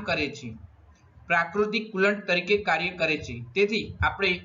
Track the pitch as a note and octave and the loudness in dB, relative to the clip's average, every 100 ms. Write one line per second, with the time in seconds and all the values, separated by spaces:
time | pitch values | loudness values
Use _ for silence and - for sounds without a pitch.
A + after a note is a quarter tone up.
0 | G3 D#3+ D3 - A#2+ G#2+ - - - - | -2 -2 -2 -6 -12 -14 -18 -20 -20 -20
1 | _ - - E3+ E3+ G3+ G#3 A3 - F#3 | _ -14 0 0 2 0 0 0 -2 2
2 | G3 G3+ - F3+ F3+ G#3 F3+ E3 F3 F3 | 2 2 0 0 2 2 2 0 0 0
3 | D#3+ D3 D3 A#2+ A#2+ F#3+ G#3 A3+ - - | 0 0 -4 -10 -4 2 2 2 -4 0
4 | D3+ - G3 F3+ | 0 2 0 0